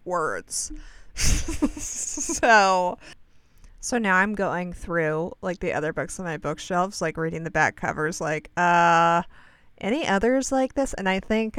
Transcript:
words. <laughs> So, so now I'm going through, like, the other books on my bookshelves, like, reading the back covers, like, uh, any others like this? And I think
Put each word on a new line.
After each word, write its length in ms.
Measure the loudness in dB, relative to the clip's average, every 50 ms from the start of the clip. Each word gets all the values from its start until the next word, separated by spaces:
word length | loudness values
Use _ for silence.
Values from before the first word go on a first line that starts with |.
| -8
words. 680 | -4 -2 -2 -2 -2 -4 -6 -8 -8 -8 -6 -6 -8 -10
<laughs> 40 | -12 -16 -16 -18 -20 -18 -12 -4
So, 1800 | 2 2 4 4 2 0 -4 -2 -2 -2 -2 -2 -4 -10 -10 -8 -8 -8 -8 -6 -6 -6 -4 -2 2 4 6 8 8 8 6 4 2 0 -2 -4 -8 -12 -18 -20 -20 -20 _ -20 -20 _ _ _ -20 -20 -20 -18 -14
so 180 | -8 -4 -2 0
now 180 | 2 4 4
I'm 180 | 4 4 2 0
going 380 | -2 -2 -2 -2 -2 -4 -6
through, 600 | -8 -10 -8 -4 -2 0 0 0 0 -2 -4 -6 -8 -8
like, 180 | -6 -6 -6 -4
the 120 | -4 -4
other 200 | -2 -2 -2 -4
books 260 | -4 -4 -6 -6 -8 -8
on 80 | -8
my 100 | -8 -8
bookshelves, 640 | -6 -6 -6 -6 -6 -6 -4 -2 0 -2 -2 -4 -4
like, 160 | -4 -4 -4
reading 280 | -4 -4 -4 -4 -6 -6
the 60 | -2
back 260 | 0 2 2 2 0
covers, 440 | -2 -4 -4 -2 -2 -2 -4 -4 -4
like, 300 | -4 -4 -4 -4 -6 -6 -2
uh, 680 | 0 2 4 6 6 6 6 6 6 6 6 4 2 0 -2 -8 -20 -20 -20 _ _ _ -20 -14 -8
any 280 | -4 -2 -2 0 0
others 460 | 0 2 2 4 4 2 2 2 0
like 220 | 0 0 0 0 0
this? 200 | -2 -2 -2 -2
And 140 | -4 -2 0
I 120 | 0 0
think 380 | 0 0 0 0 0 -2 -4